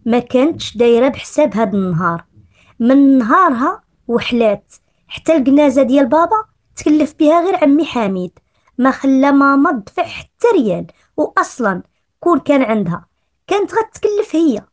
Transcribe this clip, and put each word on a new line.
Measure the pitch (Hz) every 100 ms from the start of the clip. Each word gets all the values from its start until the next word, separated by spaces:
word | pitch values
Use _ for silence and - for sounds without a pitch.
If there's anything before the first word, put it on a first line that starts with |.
| -
ما | 233
كانتش | 240 254 285 330 - 208
دايرة | 240 233 262
بحساب | - - - 302 196
هاد | 220
النهار. | 202 190 165 175 170 - _ _ _ _ _
من | 233 269 277 269
نهارها | 226 330 359 240 285 370 _ _ _
وحلات، | 233 - 233 226 202 _ - _ _ _
حتى | - - 320
الجنازة | 254 277 294 247
ديال | 262 269 277
بابا | 302 339 440 453 _ _ -
تكلف | - 302 285 -
بها | 302 330
غير | 339 381
عمي | 294 285
حميد، | 311 247 208 190 180 _ _ _ _ -
ما | 254
خلى | 254 269 269 277
ماما | 277 277 277 302
تدفع | 277 - -
حتى | 349 - - _ 480
ريال، | 403 220 170 170 _ _ -
وأصلًا | 302 - 339 - 220 185 - _ _ _
كون | - 320
كان | - 285
عندها | 240 220 180 170 _ _ _ _ _
كانت | 403 392
غتكلف | 381 427 - 427 415 427 311
هي | 330 214 -